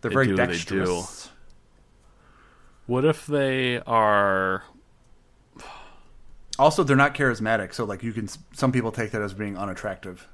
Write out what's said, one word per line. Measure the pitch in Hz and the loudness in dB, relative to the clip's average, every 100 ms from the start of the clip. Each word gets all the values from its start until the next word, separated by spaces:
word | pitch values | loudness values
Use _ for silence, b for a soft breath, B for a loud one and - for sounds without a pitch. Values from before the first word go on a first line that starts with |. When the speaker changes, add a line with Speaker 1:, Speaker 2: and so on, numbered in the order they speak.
Speaker 1:
They're | 117 | 0
Speaker 2:
They | |
Speaker 1:
very | 131 127 | 2 2
Speaker 2:
do, | 95 | 2
they | 101 | 0
Speaker 1:
dexterous. | 85 85 95 92 87 95 - | -2 -2 -2 0 -2 -4 -12
Speaker 2:
do. | - - - - _ _ _ _ _ _ b b b b b b - | -20 -20 -20 -20 _ _ _ _ _ _ b b b b b b -4
What | 123 | 2
if | 143 151 - | 2 2 -2
they | 147 135 131 127 123 | 0 0 0 0 -2
are | - 113 107 104 101 95 95 95 - - _ _ _ - _ _ _ - B B B B B - - - - - | 0 2 4 4 4 2 0 -2 -6 -20 _ _ _ -20 _ _ _ -20 B B B B B -20 -20 -20 -14 4
Speaker 1:
Also, | 143 - | 4 4
they're | 143 135 | 4 4
not | 143 | 4
charismatic, | 143 139 113 110 113 95 | 4 0 0 0 0 -2
so, | - | -6
like, | 110 98 | -6 -6
you | 113 | -8
can, | 107 | -8
s-, | 104 - - | -10 -12 -18
some | - 135 | -2 0
people | 127 113 | 0 -2
take | 110 110 | -4 -4
that | 113 | -4
as | 104 | -6
being | 95 104 95 | -6 -8 -6
unattractive. | 101 92 107 95 95 92 - | -8 -8 -8 -8 -12 -16 -20